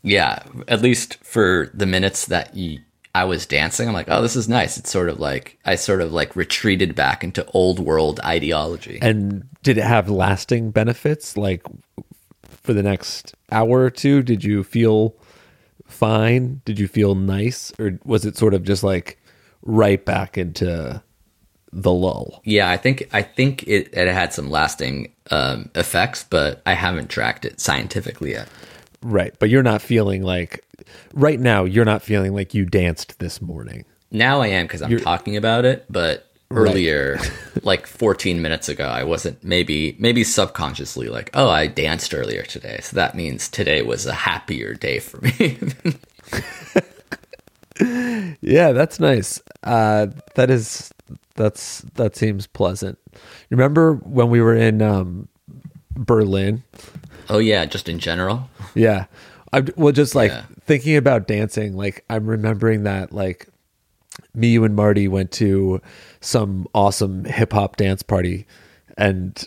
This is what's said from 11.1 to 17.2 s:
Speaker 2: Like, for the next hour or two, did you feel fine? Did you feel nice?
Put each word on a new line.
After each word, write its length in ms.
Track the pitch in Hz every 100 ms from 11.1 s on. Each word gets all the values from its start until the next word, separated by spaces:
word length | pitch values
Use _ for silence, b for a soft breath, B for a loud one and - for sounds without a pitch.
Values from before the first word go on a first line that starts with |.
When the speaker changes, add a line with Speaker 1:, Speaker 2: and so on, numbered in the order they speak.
| 151 - 104
Speaker 2:
Like, 260 | 101 90 - - _ - - _ _ _ - -
for 100 | -
the 80 | 107
next 520 | 101 95 - - - _ _
hour 300 | 110 113 127
or 80 | 127
two, 340 | - 139 143
did 200 | 123 110 104
you 180 | 104
feel 500 | 95 117 113 110 110 - b b b b b b -
fine? 760 | - 110 110 110 123 127 135 117
Did 140 | 104
you 80 | 98
feel 260 | - 104
nice? 560 | 95